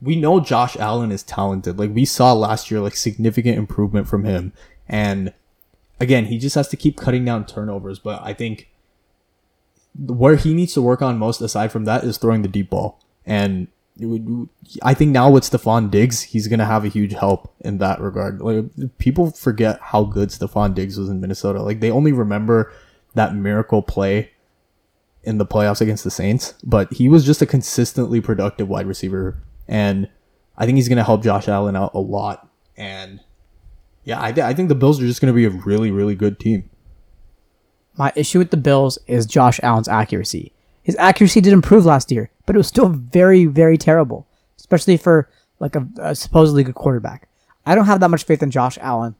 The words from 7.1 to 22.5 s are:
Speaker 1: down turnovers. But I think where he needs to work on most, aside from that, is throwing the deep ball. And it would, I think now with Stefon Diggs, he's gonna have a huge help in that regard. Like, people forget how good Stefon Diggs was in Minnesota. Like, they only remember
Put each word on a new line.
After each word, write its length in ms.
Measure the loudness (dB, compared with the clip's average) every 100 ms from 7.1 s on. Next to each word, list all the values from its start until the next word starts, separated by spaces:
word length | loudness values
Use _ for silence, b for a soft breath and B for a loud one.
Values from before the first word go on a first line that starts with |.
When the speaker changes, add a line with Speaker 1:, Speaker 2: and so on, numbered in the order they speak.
| -2
Speaker 1:
down 220 | -2 -4 -8
turnovers. 520 | -10 -10 -10 -10 -12
But 240 | -12 -12
I 100 | -12
think 360 | -10 -10 -10 _ _ _ _ _ _ _ _ _ _ _ _ _ -14
where 380 | -8 2 4 4
he 180 | 2
needs 200 | 0 0
to 80 | 0
work 200 | 0 0
on 160 | 0 -2
most, 220 | -4 -4
aside 320 | -6 -4 -4
from 120 | -4 -2
that, 180 | -2
is 140 | -4 -2
throwing 240 | 0 0
the 60 | 0
deep 220 | -4 -4
ball. 300 | -4 -6 -10 _ _
And 440 | -6 -2 -2 -4 -8 _ _ _
it 60 |
would, 440 | -8 -6 -6 -8 -10 _ -20 -4
I 100 | 0
think 200 | 2 2
now 180 | 4 6
with 140 | 6
Stefon 460 | 4 -4 0 0 2
Diggs, 300 | 2 2 0
he's 280 | -6 -6 -2
gonna 180 | -2 0
have 180 | -2
a 40 | -2
huge 260 | -2 -4
help 400 | -2 0 -2 -4 _
in 180 | -10 -4
that 200 | -4 -4
regard. 440 | -6 -6 -8 -6
Like, 240 | -4 -4 -4 -10 -12 -2
people 320 | -2 0 -2
forget 500 | -2 -4 0 -2 -2
how 240 | -4 -2
good 240 | -2 -2 -6
Stefon 460 | -6 -6 -2 -2
Diggs 240 | -2 -6 -8
was 100 | -8
in 100 | -6
Minnesota. 440 | -8 -6 -6 -4
Like, 180 | -6 -4
they 100 | -2
only 220 | 0 0
remember 580 | 0 -2 -2 0